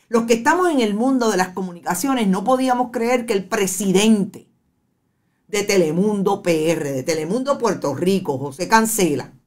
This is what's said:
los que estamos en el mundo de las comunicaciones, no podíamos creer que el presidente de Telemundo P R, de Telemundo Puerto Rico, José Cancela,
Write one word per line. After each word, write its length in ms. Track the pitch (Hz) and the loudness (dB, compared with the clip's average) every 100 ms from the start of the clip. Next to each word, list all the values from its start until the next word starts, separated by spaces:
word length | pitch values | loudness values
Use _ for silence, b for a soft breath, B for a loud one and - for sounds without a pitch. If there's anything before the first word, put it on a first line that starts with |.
| - | -2
los 140 | 226 | -2
que 120 | 233 | 2
estamos 340 | 226 269 349 359 | 0 2 2 2
en 120 | 277 | 2
el 120 | 214 | 0
mundo 380 | 202 262 254 220 | 0 0 2 0
de 60 | 185 | 0
las 120 | 185 | -2
comunicaciones, 800 | 196 185 170 160 180 269 254 196 | -4 -8 -8 -6 -4 -2 0 2
no 160 | 190 | 0
podíamos 480 | 202 262 262 247 233 | 2 0 2 0 -2
creer 340 | 233 233 247 | -2 0 0
que 80 | 233 | 0
el 120 | 196 | -4
presidente 1000 | - 220 190 - 196 185 220 208 180 - _ _ _ _ _ _ _ _ _ _ - | -2 -2 -2 -2 2 4 4 4 0 -8 _ _ _ _ _ _ _ _ _ _ -6
de 160 | 208 | -4
Telemundo 800 | 202 196 156 175 208 202 196 196 | 2 2 2 2 0 2 0 0
P 300 | 175 160 160 | 0 0 2
R, 220 | 156 143 | 0 -2
de 100 | 135 | -4
Telemundo 540 | 170 160 160 240 269 269 | -4 -4 -2 -2 -2 -2
Puerto 360 | 226 151 139 | -2 -2 -4
Rico, 440 | 131 180 190 185 135 | -2 0 0 -2 -6
José 320 | 143 135 175 | -6 -8 2
Cancela, 640 | 220 220 - 170 131 113 - | 2 2 0 0 0 -6 -18